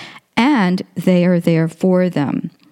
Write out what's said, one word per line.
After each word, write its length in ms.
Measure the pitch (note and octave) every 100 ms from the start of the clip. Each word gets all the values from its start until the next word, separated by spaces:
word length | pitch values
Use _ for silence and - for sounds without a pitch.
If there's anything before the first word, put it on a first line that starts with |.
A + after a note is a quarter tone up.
| - - _ -
and 460 | B3 C#4+ F#3 F#3 - -
they 280 | F3+ F3+
are 140 | F3 F3
there 300 | E3+ E3 D#3+
for 400 | - F#3+ F3+ F3+
them. 420 | E3 C#3 - E3+ - _